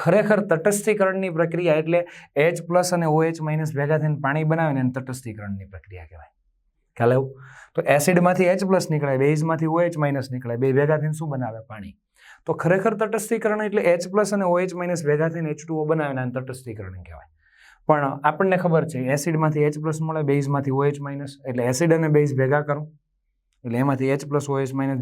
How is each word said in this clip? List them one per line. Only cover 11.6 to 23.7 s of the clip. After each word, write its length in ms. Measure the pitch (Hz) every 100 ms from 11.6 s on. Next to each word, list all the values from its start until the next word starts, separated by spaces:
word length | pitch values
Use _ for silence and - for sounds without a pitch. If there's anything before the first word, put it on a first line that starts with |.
| -
પાણી. 240 | 110 101 - _ _ - - -
તો 80 | 160
ખરેખર 300 | 160 190 208 214
તટસ્થીકરણ 600 | 220 220 214 226 220 214 214
એટલે 140 | 202 170
એચ 100 | 175 180
પ્લસ 220 | 196 202 208
અને 100 | 185
ઓ 20 | 175
એચ 140 | 180 175
માઇનસ 220 | 175 170 147
ભેગા 200 | 147 160
થઈને 160 | 170 160
એચ 80 | 147
ટુ 160 | 165 160
ઓ 40 | 156
બનાવે 240 | 160 147 131
ને 40 | 127
એને 60 | 127
તટસ્થીકરણ 680 | 127 123 127 107 95 92 85
કહેવાય. 220 | 82 - _ _ _ - _ -
પણ 320 | 151 139 139 147
આપણને 280 | - 190 180
ખબર 220 | 180 160 135
છે 80 | 127 127 143
એસિડમાંથી 500 | 175 160 156 151 147
એચ 100 | 151
પ્લસ 180 | 156 156 160
મળે, 160 | 156 143
બેઝમાંથી 440 | 143 139 143 135 131
ઓ 40 | 143
એચ 100 | 147 139
માઇનસ, 320 | 139 139 - 135
એટલે 140 | 123 120
એસિડ 220 | 127 170 165
અને 120 | 160 147
બેઝ 160 | 147 131
ભેગા 220 | 131 147 147
કરો 160 | 143 151 - _ _ _ _ _ _
એટલે 140 | 123